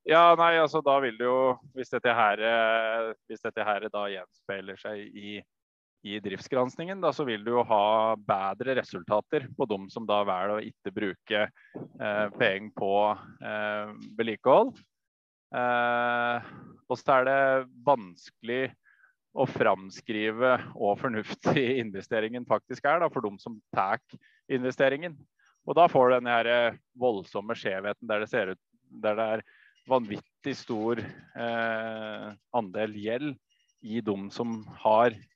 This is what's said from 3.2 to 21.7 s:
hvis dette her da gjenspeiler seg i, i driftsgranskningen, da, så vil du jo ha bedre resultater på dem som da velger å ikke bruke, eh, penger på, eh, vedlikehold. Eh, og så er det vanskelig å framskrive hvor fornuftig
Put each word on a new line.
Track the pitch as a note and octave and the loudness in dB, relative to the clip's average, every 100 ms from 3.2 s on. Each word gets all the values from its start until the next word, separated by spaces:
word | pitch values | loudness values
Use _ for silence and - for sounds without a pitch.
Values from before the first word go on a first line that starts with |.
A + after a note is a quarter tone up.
hvis | _ A2+ | _ -8
dette | A#2 A2+ G#2+ | -6 -4 -2
her | G2+ G#2 | -2 -2
da | G#2 G2+ | -4 -4
gjenspeiler | G2 F2+ _ - G2 F#2+ F#2+ | -6 -12 _ -10 -10 -8 -12
seg | - G#2 G#2+ | -10 -12 -12
i, | G#2 G2+ G#2 - _ _ _ _ _ | -14 -12 -14 -16 _ _ _ _ _
i | G2+ G#2 | -10 -8
driftsgranskningen, | G2+ F#2+ - C3 B2+ - E3+ G3 | -8 -10 -4 -2 -2 -4 -10 -4
da, | E3+ | -4
så | C3+ C#3+ | -2 -4
vil | G#2+ | -4
du | G#2+ | -2
jo | A#2+ | 0
ha | A#2 A2 G#2 A2 A2 | 2 2 4 2 2
bedre | A2 G#2 G2+ G2 G2 B2 B2+ | -2 0 0 0 -4 -2 -2
resultater | - F#2+ E2+ G#2+ - D3+ C3 | -2 -10 0 -2 0 -4 -4
på | - C3 | -6 -4
dem | G2+ F#2+ | -4 -6
som | B2 A2 | -10 -2
da | G#2 | 0
velger | G2+ F#2 G2 | 2 -2 -2
å | G#2+ | -4
ikke | A2 - - | -6 -12 -10
bruke, | F#2+ G#2 F2+ - G#2+ G#2+ _ - | -4 -6 -6 -4 -2 -2 _ -18
eh, | - B2+ - A2 G#2 G#2 | -16 -16 -8 -4 -2 -2
penger | G2+ A#2 G2 G#2+ | 0 0 0 -6
på, | - G2+ G2+ G#2 G2+ - - | -6 0 2 2 0 -8 -14
eh, | A2 G#2+ G#2+ G#2 G#2 G#2+ A2 | -8 -6 -4 -6 -8 -14 -16
vedlikehold. | G#2+ A#2 G#2+ B2 D#3+ B3+ - _ _ _ _ _ _ _ | -6 -4 -2 4 6 4 -4 _ _ _ _ _ _ _
Eh, | B2+ B2 A#2+ A#2+ A#2+ A#2+ A#2+ A#2+ A#2+ - - - - | -4 -2 0 0 0 0 -2 -2 -4 -8 -20 -20 -20
og | _ B2 | _ -6
så | - C3 | 2 4
er | C3 | 4
det | C#3 C3+ C3 B2+ B2+ | 4 4 2 -2 -4
vanskelig | B2 C3+ F#2+ F2 - _ A2+ B2 C3 - _ _ _ _ _ | 0 0 0 -18 -20 _ -6 -4 -4 -8 _ _ _ _ _
å | - C3 | -2 -2
framskrive | - A2+ F#2+ F#2+ - - G#2+ G#2+ A2 B2+ B2 A2+ | 2 2 2 -4 -18 -8 -4 -2 0 2 2 -2
hvor | - G#2 G2+ | -4 -2 0
fornuftig | C3+ A2 G#2 - - D3+ B2 | -2 -4 -8 -4 -2 0 0